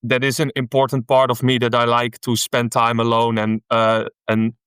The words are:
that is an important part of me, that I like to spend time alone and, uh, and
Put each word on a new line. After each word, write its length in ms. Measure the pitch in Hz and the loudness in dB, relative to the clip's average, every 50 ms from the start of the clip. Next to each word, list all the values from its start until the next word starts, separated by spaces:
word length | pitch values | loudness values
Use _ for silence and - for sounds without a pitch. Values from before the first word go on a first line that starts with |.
that 220 | - 117 127 127 127 | -2 -2 -2 0 0
is 160 | 139 120 - | -2 -2 -2
an 120 | 156 139 - | -4 -4 -4
important 520 | 139 127 117 - 135 135 123 - 135 113 | -6 -6 -2 0 0 0 2 0 -4 -2
part 240 | - 139 131 131 127 | 2 2 2 4 2
of 120 | 123 - 127 | 0 0 0
me, 140 | 127 131 123 | 0 2 2
that 160 | 123 120 113 | 2 0 2
I 100 | 120 117 | 2 2
like 340 | 120 117 120 123 120 110 - | 2 2 0 0 -2 -6 -8
to 140 | - 127 117 | -4 -4 -2
spend 360 | 110 - - - 127 120 117 | -2 -2 -2 -2 -2 -2 0
time 280 | - 127 117 117 120 113 | 0 0 0 2 2 0
alone 380 | 117 117 117 113 117 117 113 | 0 2 2 2 2 0 0
and, 240 | 110 107 110 110 110 _ _ | -2 -2 -2 -2 -4 _ _
uh, 360 | 120 113 113 110 113 110 - - _ _ _ | -2 0 2 2 0 0 -2 -6 _ _ _
and 260 | - 110 110 110 113 117 _ _ | -2 0 0 0 -2 -4 _ _